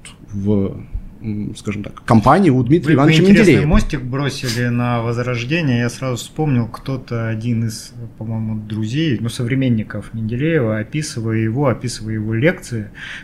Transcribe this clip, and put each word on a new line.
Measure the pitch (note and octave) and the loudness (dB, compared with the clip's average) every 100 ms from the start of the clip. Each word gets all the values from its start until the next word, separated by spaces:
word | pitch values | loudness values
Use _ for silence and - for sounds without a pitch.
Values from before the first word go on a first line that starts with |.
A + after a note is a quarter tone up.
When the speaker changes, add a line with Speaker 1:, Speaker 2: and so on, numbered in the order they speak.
| - - - | -20 -20 -12
Speaker 1:
в, | G2+ G2 G#2 F#2+ - A#2 - - - | -6 0 0 0 -4 -10 -10 -10 -12
м, | A2+ G#2 G2+ G2+ | -8 -6 -6 -8
скажем | - G2+ | -8 -8
так, | G2+ - - | -8 -8 2
компании | A#2 A2 D#3+ F#3+ | 4 6 6 6
у | B2+ | 4
Дмитрия | A#2+ E3 C#3+ | 4 2 4
Speaker 2:
Вы, | D3+ | 4
вы | |
Speaker 1:
Ивановича | D3 D#3+ | 6 6
Speaker 2:
интересный | F#3 G3+ | 8 8
Speaker 1:
Менделеева. | G3+ A2+ D3 | 8 6 6
Speaker 2:
мостик | G#3 - C#3 | 4 4 -2
бросили | B2 B2 C#3+ - B2+ A#2 B2 | -4 -4 -4 -4 -4 -2 0
на | A#2+ A#2+ A#2+ | 0 0 0
Возрождение. | A#2 A#2+ B2 A#2+ A#2+ E3 D3+ A#2 | -2 -2 -4 -4 -2 0 2 2
Я | B2 | 0
сразу | - C3+ A#2+ | -2 -4 -6
вспомнил, | - - D#3 B2 A2+ | -6 -4 0 0 0
кто-то, | - - C3 C3 A2+ A2+ | -6 -8 -8 -6 -4 -4
один | A2 A#2+ A2+ A2+ | -4 -2 -2 -2
из, | A2 - A#2+ A#2 - | -6 -12 -16 -16 -12
по-моему, | A2+ A2 A2 A2 G#2+ | -8 -6 -4 -6 -6
друзей, | G#2+ A2 C3+ D#3+ A#2+ | -6 -4 -2 0 0
ну, | A2+ | -2
современников | - A#2 C3 C3 A2+ G2+ G#2 G2+ | -4 -2 0 2 0 -2 -8 -10
Менделеева, | A2+ A2 A#2+ D#3 E3 A2+ G#2+ | -6 -4 -2 0 2 0 -2
описывая | G#2+ D3+ D3+ - A2+ A2 | -4 -6 -6 -6 -2 0
его, | A2+ A#2 C#3+ | 0 0 0
описывая | - B2 - G#2+ | 0 -4 -8 -6
его | A2 G#2+ | -4 -2
лекции, | A2+ D3 F#3 - A#2 G2 - - - | 0 2 0 -4 -8 -8 -12 -14 -14